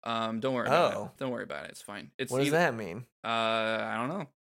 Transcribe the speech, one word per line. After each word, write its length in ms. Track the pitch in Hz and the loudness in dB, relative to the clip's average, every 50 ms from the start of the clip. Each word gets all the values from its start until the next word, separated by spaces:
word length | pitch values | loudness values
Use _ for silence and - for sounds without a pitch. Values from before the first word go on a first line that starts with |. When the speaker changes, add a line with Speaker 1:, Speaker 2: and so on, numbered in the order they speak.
| - | -4
Speaker 1:
Um, 360 | 117 117 113 113 113 113 113 | -2 -2 0 0 -2 -2 -2
don't 140 | 107 135 131 | 0 0 0
worry 140 | 123 113 | 0 2
about 260 | 107 135 170 170 123 98 | 4 6 6 6 4 2
Speaker 2:
Oh. 120 | 104 104 | 0 -6
Speaker 1:
it. 120 | - - | -8 -8
Don't 140 | - 135 131 | -6 -4 -4
worry 120 | 123 113 101 | -4 -4 -6
about 200 | - 73 73 - | -6 -8 -8 -8
it. 60 | - | -10
It's 100 | - - | -14 -14
fine. 300 | - - 101 101 - - _ - | -14 -12 -12 -12 -12 -14 _ -6
It's 120 | 131 - | -4 -2
Speaker 2:
What 60 | 123 | 2
does 80 | 131 139 | 2 2
Speaker 1:
you 60 | 147 | 4
Speaker 2:
that 240 | 147 165 175 156 120 | 4 4 4 4 2
mean? 320 | 110 107 87 82 110 120 _ _ _ - | 0 -6 -6 -6 -8 -10 _ _ _ -4
Speaker 1:
Uh, 40 | |
I 680 | 113 117 113 113 113 113 113 110 110 113 110 107 110 110 | 0 0 2 2 2 2 2 2 2 0 0 -2 -2 -2
don't 100 | 110 120 131 165 202 | -2 -2 -2 -4 -6
know. 80 | 156 139 _ _ | -6 -8 _ _